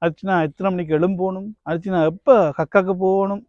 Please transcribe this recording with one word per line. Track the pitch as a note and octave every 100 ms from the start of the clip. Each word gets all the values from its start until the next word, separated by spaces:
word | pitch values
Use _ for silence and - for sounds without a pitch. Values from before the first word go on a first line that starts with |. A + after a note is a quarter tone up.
அர்ச்சுனா | E3+ D#3 F#3+ F3+
எத்தனை | D#3 - F#3+
மணிக்கு | F3+ D#3 D3+
எழும்பணும், | F3+ F3+ F#3+ F#3+ G#3 - D3
அர்ச்சுனா | E3+ F#3+ F3+
எப்ப | D#3 F3+ C#4+ A#3 D#3 D3+
கக்காக்கு | D3+ G3 F#3
போகணும், | F#3 F#3+ G3 G3 G3+